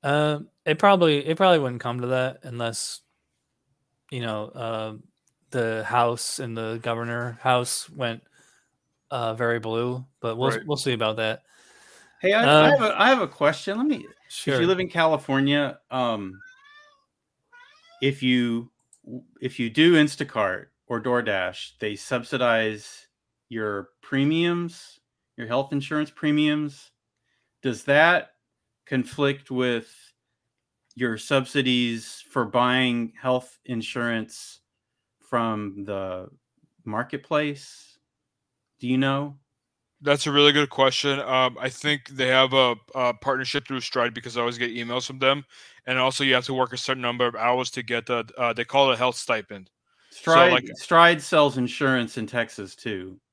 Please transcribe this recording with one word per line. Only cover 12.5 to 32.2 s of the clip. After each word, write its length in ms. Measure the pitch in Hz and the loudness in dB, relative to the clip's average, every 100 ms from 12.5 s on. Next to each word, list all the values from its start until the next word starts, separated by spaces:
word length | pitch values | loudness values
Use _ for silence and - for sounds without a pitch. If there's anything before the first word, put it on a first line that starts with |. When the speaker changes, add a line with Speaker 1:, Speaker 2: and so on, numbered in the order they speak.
| 151 156 | 8 8
Speaker 3:
have 200 | 285 214 | 6 2
a, 100 | 196 | 2
I 60 | 214 | 4
have 120 | 262 | 4
a 80 | 185 | 0
question. 480 | - 147 156 - 208 | 0 0 0 -6 -4
Let 100 | 285 | -2
me, 200 | 254 - | -2 -6
if 80 | - _ | -20 _
Speaker 1:
Sure. 300 | - - 135 | -10 -2 2
Speaker 3:
you 40 | 170 | 2
live 140 | 185 | 2
in 80 | 185 | 0
California, 880 | 170 165 151 - 135 139 147 139 - _ | 0 2 2 0 0 2 0 -2 -6 _
um, 500 | 131 123 110 98 92 - - _ 587 587 571 _ _ _ _ _ - - _ _ - | -4 -2 -2 -6 -14 -20 -20 _ -20 -20 _ _ _ _ _ _ -20 -20 _ _ -4
if 220 | 135 139 | -4 -2
you, 480 | 131 123 120 117 120 _ _ _ - 127 - _ | 0 2 0 -4 -8 _ _ _ -18 -18 -18 _
if 180 | 131 - | -12 -6
you 80 | 117 | -6
do 260 | 113 160 170 | 4 6 6
Instacart 720 | 151 143 - 117 101 92 - _ _ | 4 0 -6 -2 -2 -2 -10 _ _
or 160 | 117 | -6
DoorDash, 680 | 117 123 113 98 90 95 - _ | -2 -2 0 -2 -2 -6 -16 _
they 160 | 110 104 | -8 -8
subsidize 1120 | - 127 113 131 123 113 110 107 107 - _ _ _ _ _ | -6 -6 -4 -2 2 2 0 -4 -12 -20 _ _ _ _ _
your 400 | 113 107 101 95 _ | -6 -4 -6 -10 _
premiums, 1000 | - 135 139 160 170 175 175 170 - - _ _ _ - | -6 0 2 2 0 0 -4 -10 -20 -20 _ _ _ -16
your 120 | 117 | -4
health 220 | 120 135 | -2 -2
insurance 380 | 143 139 151 151 | -4 -4 -4 -6
premiums. 840 | - 151 151 151 151 147 143 - _ _ _ _ _ _ _ | -4 0 2 2 0 -4 -10 -20 _ _ _ _ _ _ _
Does 240 | 135 113 | -6 -6
that 460 | - 143 165 175 - _ _ _ _ _ _ | 2 4 6 4 -2 _ _ _ _ _ _
conflict 640 | 131 123 - 143 139 - | -4 -4 -2 -2 -2 -6
with 420 | 127 127 120 113 - - _ _ _ _ _ _ _ _ | -2 -2 -2 -6 -20 -20 _ _ _ _ _ _ _ _
your 240 | - 123 110 | -6 -4 -4
subsidies 1040 | - 139 127 143 131 123 120 117 113 - | 0 0 0 -2 0 2 0 -4 -10 -18